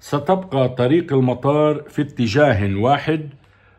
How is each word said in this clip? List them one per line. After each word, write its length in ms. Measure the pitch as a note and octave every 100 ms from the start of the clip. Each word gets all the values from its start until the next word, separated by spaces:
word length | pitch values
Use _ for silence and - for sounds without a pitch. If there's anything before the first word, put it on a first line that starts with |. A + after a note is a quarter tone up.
ستبقى 680 | - C#3+ - F#3 - C3+ B2+
طريق 440 | - B2 E3 -
المطار 720 | C3+ B2+ B2 C#3 D3 D3+ D3 -
في 140 | -
اتجاه 760 | D3 - A#2 A#2 D3 G#2+ G2+ G2
واحد، 520 | A#2 C#3 D3 D#3 D3 - _ _ _